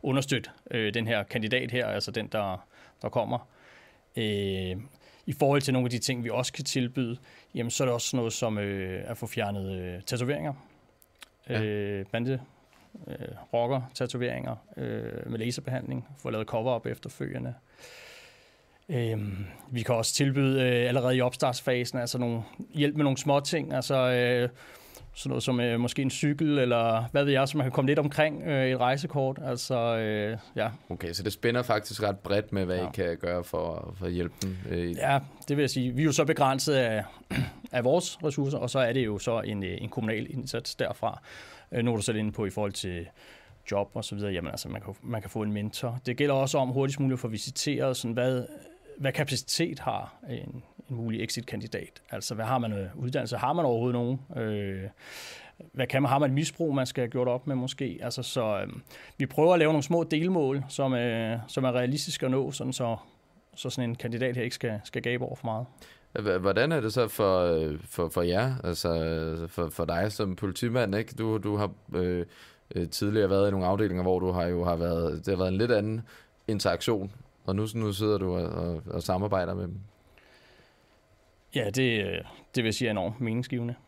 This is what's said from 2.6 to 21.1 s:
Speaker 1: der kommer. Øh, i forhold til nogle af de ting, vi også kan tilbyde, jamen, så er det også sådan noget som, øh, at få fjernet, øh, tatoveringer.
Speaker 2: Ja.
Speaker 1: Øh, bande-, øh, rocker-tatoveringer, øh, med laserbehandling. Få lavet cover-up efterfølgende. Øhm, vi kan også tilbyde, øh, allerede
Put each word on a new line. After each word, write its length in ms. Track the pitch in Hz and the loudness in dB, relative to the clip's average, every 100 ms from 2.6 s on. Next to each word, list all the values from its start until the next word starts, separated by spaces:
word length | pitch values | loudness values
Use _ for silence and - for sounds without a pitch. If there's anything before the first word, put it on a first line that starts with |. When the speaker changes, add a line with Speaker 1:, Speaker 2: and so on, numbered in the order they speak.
| - - - _ | -10 -20 -20 _
Speaker 1:
der 60 | 110 | -4
kommer. 400 | 127 110 120 - _ - - - _ _ - | -2 0 -4 -6 _ -20 -20 -20 _ _ -4
Øh, 600 | 107 104 98 95 92 92 110 - - - - | 0 0 0 -2 -2 -6 -10 -20 -20 -14 -8
i 60 | 135 | 2
forhold 240 | 143 143 | 4 4
til 100 | 139 | 4
nogle 140 | 127 123 | 2 2
af 40 | |
de 80 | 120 | 0
ting, 260 | - 123 | -2 -2
vi 60 | 117 | -2
også 220 | 110 127 | -2 -2
kan 120 | - | -4
tilbyde, 520 | 135 147 123 127 123 120 - - - | -4 -2 0 -2 -4 -4 -12 -20 -12
jamen, 160 | - 117 | -4 -4
så 140 | - | 0
er 20 | 131 | 0
det 80 | |
også 140 | 120 - | 0 0
sådan 100 | 131 | 0
noget 140 | 113 | 0
som, 260 | - 117 104 | 0 -2 0
øh, 440 | 101 98 92 92 98 | -2 -2 -4 -6 -6
at 100 | 117 | -8
få 100 | 113 | -6
fjernet, 520 | - 104 101 95 95 | -2 -2 -2 -4 -4
øh, 240 | 90 90 | -6 -8
tatoveringer. 500 | - 123 123 147 156 139 - _ _ _ _ _ - _ - | -6 -4 -2 -2 -4 -6 -14 _ _ _ _ _ -20 _ -6
Speaker 2:
Ja. 140 | 120 | -2
Speaker 1:
Øh, 420 | 107 104 101 101 95 | -2 -2 -2 -4 -4
bande-, 280 | 117 120 135 127 _ _ - - - - | -2 -2 -2 -6 _ _ -20 -20 -18 -12
øh, 80 | - - - - | -10 -10 -12 -2
rocker-tatoveringer, 1040 | 117 120 135 123 - 123 123 123 123 127 113 - - | 0 2 0 -2 -4 -4 -2 -2 -2 -4 -8 -10 -8
øh, 540 | 123 110 110 - 117 | -6 -4 -6 -8 -6
med 80 | 117 | -4
laserbehandling. 680 | 113 123 127 127 123 127 117 - | -4 -4 -4 -6 -4 -6 -8 -10
Få 120 | 123 | -6
lavet 160 | 113 110 | -4 -2
cover-up 400 | 117 117 117 120 | -2 0 0 -2
efterfølgende. 680 | 120 123 - 135 127 123 120 _ - - - - - - - - _ _ _ - | -8 -10 -8 -8 -6 -8 -10 _ -20 -20 -20 -20 -20 -20 -20 -20 _ _ _ -4
Øhm, 580 | 139 117 110 104 95 98 - - | 0 0 0 -2 -6 -8 -12 -6
vi 120 | 120 | -4
kan 120 | 113 | 0
også 200 | 117 113 | 2 2
tilbyde, 480 | - 139 135 135 135 | 2 4 4 4 4
øh, 260 | 127 123 123 | 4 4 4
allerede 280 | 127 123 | 4 4